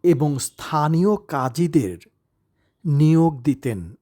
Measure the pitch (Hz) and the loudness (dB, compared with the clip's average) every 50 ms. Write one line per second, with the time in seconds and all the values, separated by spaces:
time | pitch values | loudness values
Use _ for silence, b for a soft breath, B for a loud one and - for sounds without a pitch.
0 | - 175 165 131 151 147 143 123 - - _ - - - 160 151 147 151 160 165 | 4 2 2 2 2 -2 -2 -4 -6 -10 _ -14 -10 -4 -2 0 0 2 2 2
1 | 180 208 214 202 - - 160 139 127 131 120 156 175 165 151 156 120 92 87 82 | 2 2 0 -2 -4 -6 -4 -2 -2 -2 -2 -2 -2 0 0 0 0 0 -8 -12
2 | - _ _ _ _ _ _ _ _ _ _ _ _ _ _ _ - 170 143 143 | -18 _ _ _ _ _ _ _ _ _ _ _ _ _ _ _ -4 -2 0 2
3 | 156 156 160 160 165 165 151 127 120 151 131 - - 127 110 95 85 85 113 _ | 4 4 4 4 2 2 0 -2 -4 -4 -4 -4 -4 -6 -6 -6 -10 -14 -18 _